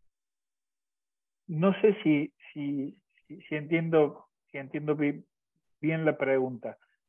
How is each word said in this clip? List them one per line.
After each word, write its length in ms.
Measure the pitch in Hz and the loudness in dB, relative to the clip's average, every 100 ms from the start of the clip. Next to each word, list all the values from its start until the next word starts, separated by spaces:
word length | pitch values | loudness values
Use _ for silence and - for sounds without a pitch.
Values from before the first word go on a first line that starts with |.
| _ _ _ _ _ _ _ _ _ _ _ _ _ _ - | _ _ _ _ _ _ _ _ _ _ _ _ _ _ -10
No 280 | 156 190 190 | 0 2 4
sé 140 | 220 202 | 2 4
si, 320 | - 147 151 - - | 2 2 2 -8 -18
si, 460 | 151 143 143 139 - _ _ _ | -10 -6 -4 -6 -10 _ _ _
si, 140 | 147 | -20
si 140 | - 151 | -8 -8
entiendo, 760 | 147 165 165 160 147 151 - _ _ | -2 -2 2 4 4 0 -18 _ _
si 80 | 143 | -14
entiendo 380 | 135 147 151 151 | -10 -8 -4 0
bi-, 280 | 147 151 - _ _ _ _ _ | 0 -2 -10 _ _ _ _ _
bien 240 | 151 160 156 | -2 0 0
la 120 | 147 | 0
pregunta. 600 | 135 135 127 120 113 101 _ _ | 0 0 0 -4 -10 -14 _ _